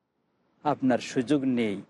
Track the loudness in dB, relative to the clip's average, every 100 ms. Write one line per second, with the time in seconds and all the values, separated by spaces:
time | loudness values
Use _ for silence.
0 | _ _ _ _ _ _ -2 0 2 0
1 | 0 -4 0 0 2 0 0 -4 -10